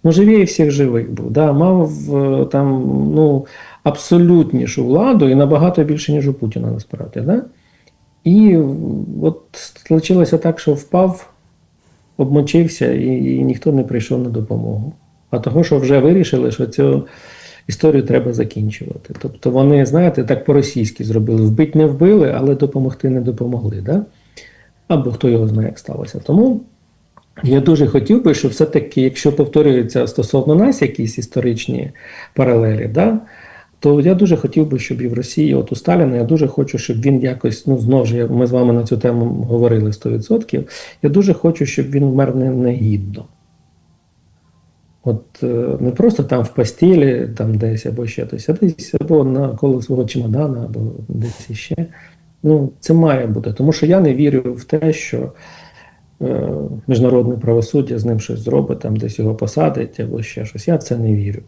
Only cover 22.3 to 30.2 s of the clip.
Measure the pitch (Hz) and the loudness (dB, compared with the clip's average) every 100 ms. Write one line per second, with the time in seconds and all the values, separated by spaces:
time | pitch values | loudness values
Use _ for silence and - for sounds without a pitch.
22.3 | 123 135 139 139 139 131 - 135 127 120 | 0 0 0 0 0 -4 -2 -2 -2 -2
23.3 | 113 123 120 104 101 95 180 214 _ _ | -4 -4 -4 -4 -6 -2 -2 -4 _ _
24.3 | - - _ _ _ _ 160 123 110 127 | -20 -20 _ _ _ _ -2 -2 -2 0
25.3 | 117 110 110 110 - - - - - - | 2 0 0 -2 -6 -12 -10 -10 -10 0
26.3 | 170 254 233 - _ _ _ _ _ _ | 2 2 0 -8 _ _ _ _ _ _
27.3 | - 127 139 135 156 135 139 - 220 190 | -6 0 2 4 4 4 2 2 2 2
28.3 | 139 131 - - 156 - - 131 131 151 | 0 -2 -2 0 0 -2 -2 -2 0 -2
29.3 | 143 143 151 147 123 120 131 123 - | 0 0 4 4 2 0 -2 -2 -4